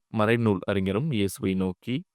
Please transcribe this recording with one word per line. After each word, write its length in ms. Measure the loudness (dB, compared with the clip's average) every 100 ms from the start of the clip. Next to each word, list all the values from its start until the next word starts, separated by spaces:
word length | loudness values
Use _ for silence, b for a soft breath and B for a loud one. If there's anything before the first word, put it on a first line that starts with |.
| _
மறைநூல் 460 | 0 2 4 4 2 0
அறிஞரும் 460 | -2 0 0 -2
இயேசுவை 420 | 0 -2 -2 -2
நோக்கி, 480 | 0 -2 -4 -6 -6 -8